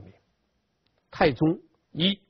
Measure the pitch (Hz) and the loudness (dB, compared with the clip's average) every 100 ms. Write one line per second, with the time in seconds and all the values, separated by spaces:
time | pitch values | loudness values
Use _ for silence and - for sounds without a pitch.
0 | 92 _ _ _ _ _ _ _ _ _ | -18 _ _ _ _ _ _ _ _ _
1 | _ - 175 120 156 196 _ _ _ 147 | _ 0 0 2 0 -2 _ _ _ -4
2 | 185 202 _ | -4 -4 _